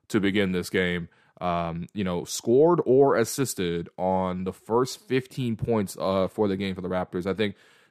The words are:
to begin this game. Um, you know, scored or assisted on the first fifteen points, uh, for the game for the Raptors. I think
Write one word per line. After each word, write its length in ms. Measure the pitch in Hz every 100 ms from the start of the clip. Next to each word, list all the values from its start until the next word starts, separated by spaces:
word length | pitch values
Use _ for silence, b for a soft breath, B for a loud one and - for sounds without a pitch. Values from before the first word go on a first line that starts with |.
| b
to 100 | 107
begin 320 | 98 101 95
this 180 | 90 87
game. 400 | 98 90 87 85 b b b
Um, 460 | 90 85 85 82 87
you 80 | 101
know, 220 | 95 87
scored 560 | - - - 127 160 175
or 300 | - 131 139
assisted 760 | 98 113 - 131 - 87 85 82 -
on 460 | 92 92 92 90
the 100 | 92
first 480 | - - 117 131 - -
fifteen 480 | 131 127 - 123
points, 420 | 110 - 113 95 -
uh, 260 | 87 95 92
for 220 | - 107
the 80 | 95
game 180 | 98
for 60 | 92
the 80 | 90
Raptors. 360 | 92 90 92
I 100 | 92
think 200 | 92 104 - b b b